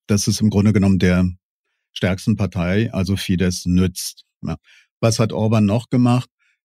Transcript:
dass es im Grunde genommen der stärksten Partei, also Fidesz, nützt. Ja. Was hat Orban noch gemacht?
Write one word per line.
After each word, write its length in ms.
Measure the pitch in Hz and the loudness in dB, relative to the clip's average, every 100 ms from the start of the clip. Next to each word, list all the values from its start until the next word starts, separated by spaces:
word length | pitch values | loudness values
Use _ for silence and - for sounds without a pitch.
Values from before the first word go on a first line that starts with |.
| - | -2
dass 220 | 101 - | -2 0
es 120 | 104 | 0
im 80 | 107 | 0
Grunde 240 | 98 104 | 2 2
genommen 260 | 107 98 95 | 4 4 4
der 300 | 92 90 90 87 _ _ _ _ _ | 4 2 0 -4 _ _ _ _ _
stärksten 440 | - 95 90 - 104 | -4 -4 -2 -2 -2
Partei, 540 | 95 - 87 101 117 | -2 -2 -2 0 -2
also 220 | - 92 95 | -2 -2 -4
Fidesz, 500 | - 90 92 90 87 | -2 -2 -2 -2 0
nützt. 580 | 90 92 - - - _ _ | 2 0 -2 -12 -14 _ _
Ja. 140 | - 78 _ - _ - | -10 -10 _ -20 _ -4
Was 180 | 117 113 | -2 0
hat 160 | 113 | -2
Orban 320 | - 107 110 104 | -2 0 2 2
noch 240 | 110 - | 0 -2
gemacht? 400 | 127 123 123 - _ _ _ | 0 2 0 -4 _ _ _